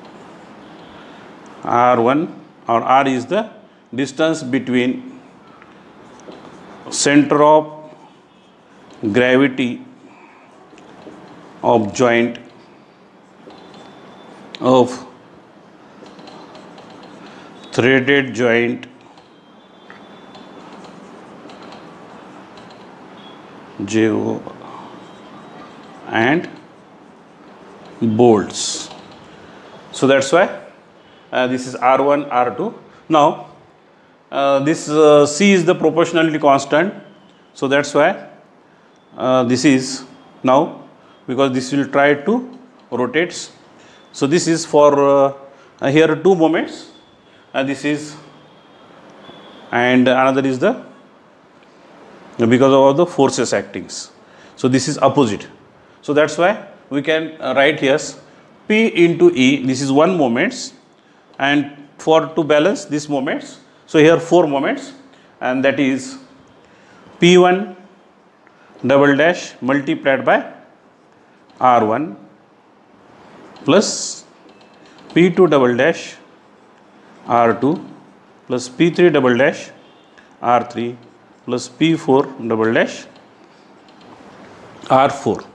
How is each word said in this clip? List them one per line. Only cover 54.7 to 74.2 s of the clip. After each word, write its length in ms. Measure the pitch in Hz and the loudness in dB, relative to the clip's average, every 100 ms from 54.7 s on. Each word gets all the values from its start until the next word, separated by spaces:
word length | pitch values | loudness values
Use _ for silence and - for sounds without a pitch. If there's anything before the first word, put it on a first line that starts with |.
| 127 143 | 0 -2
is 100 | 143 | 0
opposite. 500 | 135 143 117 98 - - _ _ _ _ | 0 2 0 -4 -10 -20 _ _ _ _
So 100 | - | -4
that's 240 | 147 151 160 | 0 0 0
why 300 | 180 220 - - _ | -2 -2 -10 -20 _
we 120 | 139 | -6
can, 400 | 143 160 160 - | -4 -4 -4 -10
uh, 120 | - 131 | -4 0
write 240 | 143 156 | 0 0
here 200 | 139 151 - - - - _ _ - | 0 -2 -4 -14 -20 -20 _ _ -2
P 200 | 214 226 | 0 0
into 440 | 170 170 165 175 127 | 2 0 4 2 4
E, 300 | 127 139 127 | 2 2 -2
this 160 | 127 | -4
is 100 | 139 | 0
one 260 | 135 170 180 | 2 2 2
moments, 560 | 131 120 196 - - - _ _ _ _ _ - | 0 0 -2 -6 -14 -20 _ _ _ _ _ -6
and 480 | 139 147 139 - - - | -2 -2 -4 -10 -20 -8
for 300 | - 160 147 - | 0 0 0 -4
to 80 | |
balance 420 | 147 151 175 - - | 0 2 2 -2 -6
these 240 | 147 147 | -8 -6
moments, 500 | 143 139 147 - - _ _ _ | -6 -6 -8 -12 -20 _ _ _
so 120 | 160 | 4
here 200 | 156 165 | 4 4
four 280 | 156 175 156 | 2 2 2
moments, 460 | 139 165 285 - - - - _ _ | 0 -4 -6 -10 -20 -20 -20 _ _
and 220 | 120 131 135 | -6 -2 0
that 140 | 135 | 0
is 380 | 135 131 - - - - _ _ _ _ _ - - - | -2 -2 -8 -18 -20 -20 _ _ _ _ _ -20 -20 0
P 180 | 175 180 | 4 6
one 380 | 180 185 208 - - _ _ _ _ _ _ _ _ - 123 | 6 2 -4 -12 -20 _ _ _ _ _ _ _ _ -8 2
double 300 | 139 143 139 | 4 4 4
dash 380 | 160 175 - - | 2 0 -8 -10
multiplied 640 | 123 139 139 160 143 131 123 | -4 -4 -4 -4 -2 0 0
by 280 | 202 - - - _ _ _ _ _ _ _ _ - | 0 -2 -14 -20 _ _ _ _ _ _ _ _ -2
R 260 | 127 120 107 | 2 2 2
one 320 | 117 165 196 - _ _ _ _ _ _ _ _ - - - - - 135 | -2 -6 -12 -20 _ _ _ _ _ _ _ _ -20 -20 -20 -20 -8 0
plus 600 | 180 220 - - - | 2 0 -6 -10 -14